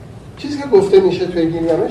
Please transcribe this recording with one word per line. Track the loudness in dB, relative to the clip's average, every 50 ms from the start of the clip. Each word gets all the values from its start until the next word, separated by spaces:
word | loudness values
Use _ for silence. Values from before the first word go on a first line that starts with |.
| -20 -20 -20 -20 -20 -20 -20
چیزی | -14 -10 -10 -8 -8
که | -4 2
گفته | 4 4 4 6 4 4
می‌شه | 4 4 0 -2 -4
توی | -4 -2 -2 -2
گیلگمش، | -2 -2 -2 -2 0 0 0 -2 -4